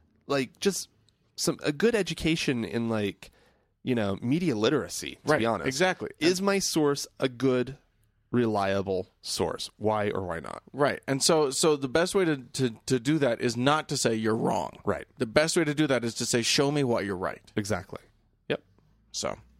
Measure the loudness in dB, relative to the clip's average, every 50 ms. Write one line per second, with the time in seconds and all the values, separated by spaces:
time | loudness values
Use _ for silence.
0 | _ _ _ _ _ -2 -2 0 -2 -2 -4 _ 0 0 0 -2 -6 -12 _ _
1 | _ _ _ _ _ _ _ -4 -2 -2 -2 0 -2 -2 0 2 2 2 2 2
2 | 0 -2 -4 -2 0 0 0 0 0 0 0 0 -2 -2 -2 -2 -2 0 0 0
3 | 0 -2 -4 -6 -14 -20 _ _ _ _ _ _ _ _ _ _ -4 -2 0 0
4 | 0 0 -2 -2 -2 0 0 0 0 0 0 2 2 2 2 2 0 -4 -8 -8
5 | -10 -10 -12 -4 0 0 2 2 2 0 0 0 -2 -2 0 2 2 0 0 -2
6 | -6 -10 -4 0 2 2 2 2 2 0 0 0 0 0 0 2 2 2 0 -2
7 | -4 -10 _ -4 -4 -4 -2 0 2 2 2 2 0 -2 -6 -14 _ _ _ _
8 | _ _ _ _ _ _ 2 2 2 2 2 2 2 2 0 0 0 0 -2 -2
9 | -4 -6 _ _ -10 -6 -2 -2 -2 -2 -2 -6 -10 -12 -8 -4 -2 0 0 0
10 | 0 -2 -2 -4 -4 -4 -6 -6 -8 -10 -12 -14 -16 -10 -2 0 0 0 0 -2
11 | -4 -4 -2 0 2 4 4 4 4 2 0 2 2 2 2 2 0 0 0 0
12 | 2 2 2 2 2 2 0 -2 -4 -8 -4 -2 -2 -2 -2 -4 _ 0 0 0
13 | 2 2 2 2 2 2 2 0 -2 -2 -2 0 2 2 2 2 0 -4 -2 0
14 | 0 0 0 0 0 0 0 0 0 0 0 0 -2 -4 -8 -6 -4 -2 -2 -2
15 | -6 -10 _ -6 -4 0 2 2 2 4 2 0 0 2 2 2 2 2 2 2
16 | 0 -2 -4 -4 -2 0 0 0 2 2 2 2 2 2 2 2 2 2 0 0
17 | 0 -2 -4 -4 -4 -4 -6 -8 -14 -8 -4 -4 -2 -2 -4 -4 -6 -10 -16 -18
18 | -18 _ _ _ _ _ _ _ _ -6 -6 -6 _ _ _ _ _ _ _ _
19 | _ _ -10 -8 -6 -6 -8 -8 -14 -20 _ _